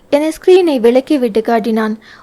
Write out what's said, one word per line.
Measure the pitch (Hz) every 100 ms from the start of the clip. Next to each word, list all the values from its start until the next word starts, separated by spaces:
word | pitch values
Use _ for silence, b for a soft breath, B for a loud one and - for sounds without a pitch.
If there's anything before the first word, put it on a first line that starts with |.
| -
என | 285 311
ஸ்கிரீனை | 320 - 370 339 269
விலக்கி | 226 254 262 294
விட்டு | 247 220
காட்டினான். | 226 233 226 220 220 220 B B